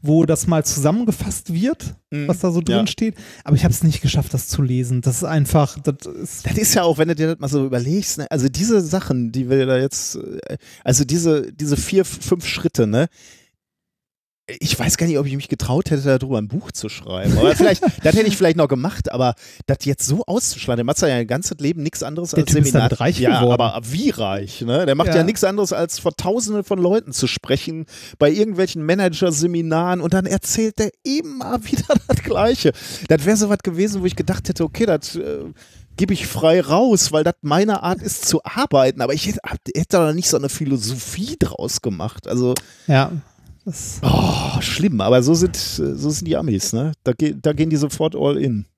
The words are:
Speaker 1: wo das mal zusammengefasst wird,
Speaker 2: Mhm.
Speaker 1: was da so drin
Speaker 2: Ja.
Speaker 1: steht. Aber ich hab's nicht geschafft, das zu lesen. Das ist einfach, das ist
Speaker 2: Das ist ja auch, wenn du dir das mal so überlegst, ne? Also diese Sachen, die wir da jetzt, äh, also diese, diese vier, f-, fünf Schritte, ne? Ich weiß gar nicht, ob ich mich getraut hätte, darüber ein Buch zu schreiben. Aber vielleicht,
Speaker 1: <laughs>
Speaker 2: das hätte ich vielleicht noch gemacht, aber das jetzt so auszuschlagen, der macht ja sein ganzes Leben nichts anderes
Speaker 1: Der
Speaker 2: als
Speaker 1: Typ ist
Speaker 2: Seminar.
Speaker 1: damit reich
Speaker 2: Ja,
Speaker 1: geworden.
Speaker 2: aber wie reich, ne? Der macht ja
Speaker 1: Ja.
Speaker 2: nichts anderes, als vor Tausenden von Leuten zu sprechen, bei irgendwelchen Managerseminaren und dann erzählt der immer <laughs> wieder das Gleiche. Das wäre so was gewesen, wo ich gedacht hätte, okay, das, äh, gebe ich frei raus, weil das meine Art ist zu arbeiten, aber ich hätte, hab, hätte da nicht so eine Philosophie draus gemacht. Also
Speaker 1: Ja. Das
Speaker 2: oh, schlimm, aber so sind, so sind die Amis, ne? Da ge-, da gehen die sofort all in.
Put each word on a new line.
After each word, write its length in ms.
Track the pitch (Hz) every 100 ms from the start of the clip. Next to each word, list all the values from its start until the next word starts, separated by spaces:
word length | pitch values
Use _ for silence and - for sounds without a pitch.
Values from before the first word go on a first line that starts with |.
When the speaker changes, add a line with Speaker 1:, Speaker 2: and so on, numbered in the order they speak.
Speaker 1:
wo 240 | 147 156 170
das 220 | 160 -
mal 160 | 160
zusammengefasst 880 | 147 - 139 196 233 - 202 185 -
wird, 420 | 170 233 330 - - _
Speaker 2:
Mhm. 180 | 147 143
Speaker 1:
was 100 | 185
da 100 | 185
so 100 | 170
drin 160 | 160 233
Speaker 2:
Ja. 100 | 214
Speaker 1:
steht. 280 | - 226 - - -
Aber 140 | - 147
ich 80 | 170
hab's 180 | -
nicht 180 | 160 -
geschafft, 320 | 139 160 135
das 140 | 131 -
zu 140 | -
lesen. 400 | 135 127 123 127
Das 160 | 127 120
ist 60 | 170
einfach, 520 | 156 139 160 143 -
das 280 | 143 139 -
ist 380 | - - - -
Speaker 2:
Das 120 | -
ist 160 | 214 220
ja 80 |
auch, 140 | 170 147
wenn 120 | 160
du 60 | 156
dir 120 | 160
das 120 | 165
mal 100 | 139
so 160 | 143 135
überlegst, 540 | 127 123 185 196 -
ne? 80 | 147
Also 160 | 151 135
diese 320 | 131 208 220
Sachen, 540 | 165 180 - 127 120
die 160 | 120 127
wir 160 | 135 131
da 120 | 131
jetzt, 380 | 135 - - -
äh, 420 | - - - - - - -
also 180 | 127
diese, 480 | 135 160 165 151 123
diese 240 | - 147 143
vier, 260 | - 190
f-, 180 | 185 -
fünf 240 | - 180 -
Schritte, 400 | - 160 - 110
ne? 200 | 110 165 _ - - _ _ _ _ _ _ _ _ _ _ - 87
Ich 180 | 156 -
weiß 200 | - -
gar 100 | 170
nicht, 100 | 147
ob 80 | 143
ich 100 | 135
mich 140 | -
getraut 400 | - - 131 -
hätte, 140 | 151 139 131
darüber 180 | 131 123
ein 100 | 107
Buch 240 | 135 -
zu 160 | - 110
schreiben. 480 | - - 92 98 -
Aber 200 | 370 -
vielleicht, 260 | 349 -
Speaker 1:
<laughs> 220 | 359 -
Speaker 2:
das 100 | 156 190
hätte 120 | 220
ich 100 | 202
vielleicht 200 | 180 165
noch 100 | 147
gemacht, 440 | 131 151 - -
aber 220 | 123 127 117 - - -
das 120 | 139 -
jetzt 200 | 139 -
so 180 | 156 -
auszuschlagen, 500 | 214 - - - 120
der 60 | 117
macht 160 | 147
ja 60 | 165
sein 180 | 123 113
ganzes 320 | 123 190 156
Leben 240 | 143 165
nichts 220 | 160 -
anderes 260 | 127 156 170
Speaker 1:
Der 140 | -
Speaker 2:
als 80 | 151
Speaker 1:
Typ 80 | 151
ist 80 | 139
Speaker 2:
Seminar. 220 | 131 110
Speaker 1:
damit 100 | -
reich 200 | 123 180
Speaker 2:
Ja, 200 | 123 127
Speaker 1:
geworden. 200 | 123 120
Speaker 2:
aber 220 | 120 98 117
wie 200 | 151 277
reich, 500 | - 104 98 98 -
ne? 240 | 117 131 175
Der 80 |
macht 140 | 135 165
ja 80 | 165
Speaker 1:
Ja. 80 |
Speaker 2:
nichts 200 | 165 220
anderes, 300 | 190 202 196
als 240 | 127 165 -
vor 180 | 175 156
Tausenden 480 | 180 226 214 208
von 140 | 190 196
Leuten 340 | 175 208 180
zu 140 | 131 127
sprechen, 640 | - - 139 - 160 156 - - -
bei 100 | 147
irgendwelchen 560 | 156 214 185 190 165 151
Managerseminaren 1120 | 185 190 156 185 151 170 170 165 160 175 180
und 140 | 165
dann 140 | 185 190
erzählt 500 | 190 - - 220 -
der 140 | 214 -
immer 560 | - 277 330 269 254 240
<laughs> 60 | 214
wieder 300 | - - 294 -
das 100 | 269
Gleiche. 500 | - - 214 247 - - - - 170
Das 180 | 156 151
wäre 120 | 214
so 120 | 208
was 80 | 202
gewesen, 400 | - 165 208 202
wo 20 | 180
ich 100 | -
gedacht 320 | 156 185 -
hätte, 160 | -
okay, 220 | 160 - 151
das, 300 | 156 - -
äh, 240 | 71 73 165 151 - - - -
gebe 160 | 190
ich 140 | 196 -
frei 340 | - 160 175
raus, 500 | 139 160 254 202 -
weil 120 | 156
das 100 | 156 -
meine 400 | 151 151 214 196
Art 180 | 175 185
ist 260 | 214 - -
zu 140 | 156
arbeiten, 580 | - - 285 139 131 131
aber 140 | 123 151
ich 100 | 185
hätte, 140 | 214
hab, 140 | - - - -
hätte 220 | 165 190
da 160 | 160
nicht 160 | 156 180
so 80 | 156
eine 120 | 139
Philosophie 840 | - 147 135 107 127 - - 226 320
draus 420 | - - - -
gemacht. 460 | 123 90 101 - -
Also 260 | 123 123 123 - - -
Speaker 1:
Ja. 260 | 135 139 165 - _ - - -
Das 300 | 156 - -
Speaker 2:
oh, 580 | - - - - 147 127
schlimm, 400 | - - 185 123
aber 220 | 98 127
so 100 | 127
sind, 220 | 165 175 -
so 540 | - - 71 71 143
sind 160 | 151 170
die 100 | 151
Amis, 340 | 160 101 -
ne? 200 | 113 147 151
Da 100 | -
ge-, 200 | 120 151 143
da 160 | 151
gehen 200 | 147 160
die 60 | 151
sofort 380 | 143 - 156 147
all 220 | 143 143
in. 280 | 139 110 98